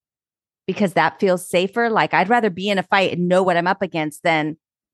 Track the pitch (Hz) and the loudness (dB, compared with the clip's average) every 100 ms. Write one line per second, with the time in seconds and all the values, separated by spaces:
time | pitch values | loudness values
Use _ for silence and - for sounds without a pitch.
0 | _ _ _ _ _ _ - 190 202 170 | _ _ _ _ _ _ -8 -2 0 2
1 | 160 - 202 180 - 180 190 226 233 208 | 0 0 0 0 0 -2 0 -2 0 0
2 | 156 160 185 240 220 175 196 196 - 202 | 2 2 2 2 0 -2 -4 -4 0 0
3 | 190 170 175 180 190 170 175 196 185 165 | 0 -2 0 2 2 0 0 -2 -4 -4
4 | 151 - 175 160 151 160 _ _ _ | -6 -4 -2 0 -2 -8 _ _ _